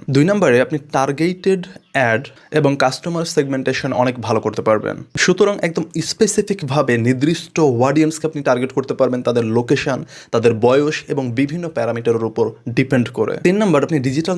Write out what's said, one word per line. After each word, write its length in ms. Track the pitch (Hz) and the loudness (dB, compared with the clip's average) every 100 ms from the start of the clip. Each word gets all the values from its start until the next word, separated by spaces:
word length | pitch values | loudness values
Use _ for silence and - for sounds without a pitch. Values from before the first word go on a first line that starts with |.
| - | 0
দুই 100 | 135 | 2
নম্বরে, 320 | 160 208 165 123 | 4 4 4 4
আপনি 180 | 127 151 - | 2 -4 -4
টার্গেটেড 680 | 147 135 139 165 185 196 190 175 - _ | -2 0 0 -2 -2 -2 -2 -4 -16 _
অ্যাড 300 | 139 120 113 143 - _ 151 | 0 2 0 -2 -18 _ 0
এবং 120 | 143 143 | 2 2
কাস্টমার 420 | 127 - 175 170 165 | 0 0 -4 -4 -2
সেগমেন্টেশন 560 | - 139 135 131 135 135 123 | -2 -2 -2 -2 -4 -2 0
অনেক 120 | 127 123 107 | 0 -2 -2
ভালো 140 | 110 | -2
করতে 220 | 110 - - | -2 -2 0
পারবেন। 280 | 107 104 98 - - | 0 0 -8 -8 -2
সুতরাং 300 | - 180 202 202 175 | 0 2 2 0 -4
একদম 180 | 165 160 165 156 | -4 -6 -6 -6
স্পেসিফিকভাবে 840 | - 214 - 202 196 139 143 131 117 | 0 0 0 -2 -4 -2 0 2 2
নির্দিষ্ট 580 | 117 127 147 170 - - 151 117 131 | 2 2 0 -2 -4 0 2 4 2
অডিয়েন্সকে 360 | 147 156 156 156 | 4 2 0 -6
আপনি 140 | 151 139 | -2 0
টার্গেট 220 | 123 127 | 0 0
করতে 220 | - - | -4 -4
পারবেন, 260 | 127 127 123 | 0 0 0
তাদের 220 | 123 120 110 113 | -2 0 0 0
লোকেশন, 420 | 120 147 151 127 - - - | 2 0 -2 -6 -8 -18 -6
তাদের 220 | - 117 110 120 | 0 2 4 4
বয়স 300 | 135 147 151 - | 4 2 -2 -6
এবং 160 | 143 127 113 | -6 -4 -2
বিভিন্ন 260 | 139 165 170 - | -2 -4 -6 -4
প্যারামিটারের 480 | 117 117 120 113 113 | -4 -2 0 0 -2
উপর 140 | 113 113 - - 113 | -2 -2 -4 -4 -2
ডিপেন্ড 300 | 131 131 117 - | 0 0 0 -2
করে। 160 | 110 - 175 | -4 0 0
তিন 100 | 196 | 2
নম্বর, 220 | 214 143 - | 2 2 2
আপনি 100 | 156 127 | 0 -2
ডিজিটাল 280 | 135 165 | -2 -2